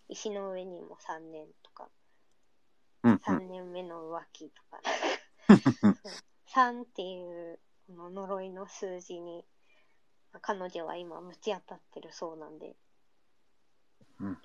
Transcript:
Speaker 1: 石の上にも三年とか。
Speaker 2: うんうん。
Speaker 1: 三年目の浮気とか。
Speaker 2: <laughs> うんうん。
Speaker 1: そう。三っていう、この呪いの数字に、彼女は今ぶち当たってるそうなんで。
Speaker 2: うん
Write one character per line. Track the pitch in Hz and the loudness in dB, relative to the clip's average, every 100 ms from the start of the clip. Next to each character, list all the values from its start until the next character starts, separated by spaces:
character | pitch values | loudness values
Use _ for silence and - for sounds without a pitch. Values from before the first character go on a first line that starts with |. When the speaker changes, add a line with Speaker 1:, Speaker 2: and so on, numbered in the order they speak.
| - | -16
Speaker 1:
石 | - 220 | -8 -6
の | 202 196 | -6 -6
上 | 185 185 | -6 -8
に | 175 | -12
も | 165 170 | -14 -16
三 | - 160 160 | -12 -12 -10
年 | 160 151 - | -16 -16 -20
と | - | -20
か。 | - - - _ - - - - - - - - - | -20 -20 -20 _ -20 -20 -20 -20 -20 -20 -20 -20 2
Speaker 2:
う | 240 | 6
ん | |
う | 214 | 6
ん。 | |
Speaker 1:
三 | - 190 185 | 6 0 -2
年 | 185 180 | -12 -10
目 | 180 | -10
の | 180 165 160 | -10 -10 -10
浮 | 165 - | -10 -12
気 | - 156 | -18 -20
と | - - | -20 -20
か。 | - | -10
Speaker 2:
<laughs> | - - - - - - - 208 - 123 | -4 -2 -2 -4 -8 2 12 12 12 6
う | 107 | 6
ん | |
う | |
ん。 | - | 4
Speaker 1:
そ | - | 0
う。 | - - - - | -16 -18 -20 -2
三 | - 247 240 | 4 4 4
っ | 247 | -10
て | - | -10
い | 185 185 175 170 170 | -10 -10 -12 -10 -10
う、 | 165 - - - | -12 -18 -20 -20
こ | |
の | 175 175 | -18 -14
呪 | 185 190 196 | -10 -6 -6
い | 190 | -8
の | 185 196 | -10 -14
数 | - 196 180 | -10 -8 -8
字 | 175 175 | -10 -12
に、 | 170 170 - - - - - - - - - - | -12 -14 -16 -20 -20 -20 -20 -20 -20 -20 -20 -14
彼 | - 202 185 | -6 -6 -6
女 | 180 160 | -8 -8
は | 170 | -8
今 | 175 160 | -10 -14
ぶ | 180 165 | -16 -10
ち | - | -6
当 | 185 | -6
た | - 180 | -6 -20
っ | - | -18
て | - | -18
る | 160 | -16
そ | - 170 | -12 -12
う | 160 | -12
な | 156 | -16
ん | 156 | -16
で。 | 151 - - - - - - - - - - - - - - - | -18 -20 -20 -20 -20 -20 -20 -20 -20 -20 -20 -20 -20 -20 -20 -10
Speaker 2:
う | - | -8
ん | - | -8